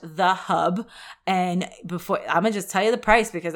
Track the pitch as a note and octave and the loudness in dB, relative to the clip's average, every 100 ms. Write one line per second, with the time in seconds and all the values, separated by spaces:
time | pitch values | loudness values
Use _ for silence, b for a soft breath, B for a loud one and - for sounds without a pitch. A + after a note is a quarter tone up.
0 | E3 D#3 F#3 F#3 - E3 E3 F#3 - B | -12 2 2 2 0 2 2 0 -6 B
1 | B B - F#3 F3+ F3+ - - D#3+ F3 | B B -2 0 0 -2 -4 -10 -10 -8
2 | - F#3+ A2+ E3+ A3 G3+ G3 F#3+ A3 A#3 | -2 -4 0 0 2 -2 -2 0 2 0
3 | - A3+ G#3+ E3+ E3+ | 4 4 4 -4 -6